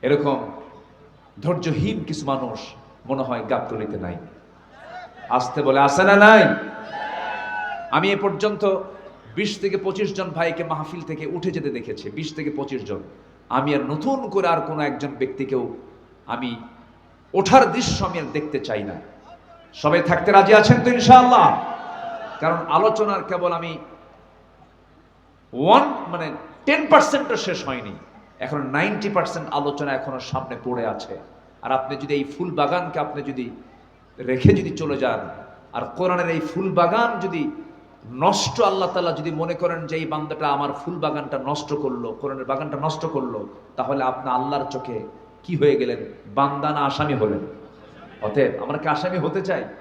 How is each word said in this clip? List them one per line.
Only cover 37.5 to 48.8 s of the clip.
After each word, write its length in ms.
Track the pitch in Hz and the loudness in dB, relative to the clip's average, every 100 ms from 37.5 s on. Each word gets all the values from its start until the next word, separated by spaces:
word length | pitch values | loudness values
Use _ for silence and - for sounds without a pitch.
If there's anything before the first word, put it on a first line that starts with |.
| - - - - - 110 | -6 -16 -20 -20 -20 -16
নষ্ট, 500 | 127 165 196 - - | 0 2 2 -2 2
আল্লাহ 280 | 208 190 180 | 2 2 0
তাআলা 180 | 185 170 | 0 -2
যদি 200 | 156 156 | -2 -4
মনে 220 | 156 170 | -4 -4
করেন 340 | 170 175 170 156 | -2 -2 -4 -6
যে 80 | 160 | -6
এই 100 | 160 | -4
বান্দাটা 420 | 151 151 151 151 | -6 -6 -4 -2
আমার 260 | 139 143 | 0 -2
ফুল 260 | 143 - 175 | -6 -8 -4
বাগানটা 400 | 151 147 139 135 | -4 -4 -6 -6
নষ্ট 300 | 127 147 - | -4 -6 -4
করলো, 400 | 147 139 123 113 | -4 -4 -4 -8
কোরআনের 320 | 110 139 135 127 | -8 -8 -6 -6
বাগানটা 320 | 135 147 135 | -4 -4 -4
নষ্ট 240 | 151 151 160 | -4 -4 -4
করলো, 420 | 147 123 110 104 - - - | -4 -4 -6 -10 -14 -20 -8
তাহলে 280 | 131 139 | -4 -2
আপনি 280 | 127 127 135 | -2 -2 -2
আল্লাহর 400 | 127 135 143 - | -2 0 -4 -4
চোখে 280 | 135 - 110 101 - - - | -8 -8 -8 -10 -16 -20 -20
কি 120 | - 165 | -6 2
হয়ে 200 | 147 131 | 4 4
গেলেন? 220 | 123 117 - - - - | 0 -4 -8 -14 -6 0
বান্দা 340 | 139 147 151 | 0 0 -2
না 160 | 147 139 | -2 -2
আসামি 280 | 135 151 | -2 -2
হলেন? 260 | 135 107 98 98 - - - - - - - | 0 0 -2 -6 -14 -20 -20 -20 -20 -20 -8
অতএব 420 | 107 143 127 - | -4 2 2 0
আমরা 140 | 131 | -6
কি 100 | 143 | -4